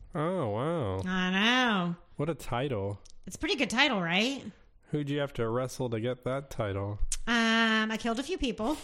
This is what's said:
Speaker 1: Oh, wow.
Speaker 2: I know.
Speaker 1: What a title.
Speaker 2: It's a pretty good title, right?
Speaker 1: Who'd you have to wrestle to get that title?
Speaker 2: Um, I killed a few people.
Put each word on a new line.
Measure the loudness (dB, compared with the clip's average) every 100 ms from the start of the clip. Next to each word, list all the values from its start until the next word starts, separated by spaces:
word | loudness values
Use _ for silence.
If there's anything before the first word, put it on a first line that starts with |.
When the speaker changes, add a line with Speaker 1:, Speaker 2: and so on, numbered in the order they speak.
| -8 -4
Speaker 1:
Oh, | -2 0 0
wow. | 0 0 0 -2 -2 -2
Speaker 2:
I | 0 0
know. | 2 2 4 2 2 0 -4 -10 -6
Speaker 1:
What | -4
a | -4
title. | -4 -2 -2 -2 -2 -6 -10 -16 -14
Speaker 2:
It's | -6
a |
pretty | -2 0
good | 2
title, | 4 4 4
right? | 2 2 2 -2 -8 -16 -20 -20 -6
Speaker 1:
Who'd | -4 -2
you | -2
have | -2
to | -2 -2
wrestle | 0 -2 -4 -4
to | -2
get | -2 -2
that | -2 -2 -4
title? | -2 0 0 -2 2 2 2 2
Speaker 2:
Um, | 4 4 4 4 2 2
I | 0
killed | -2 -2
a |
few | -2 -2
people. | -2 -2 -2 -2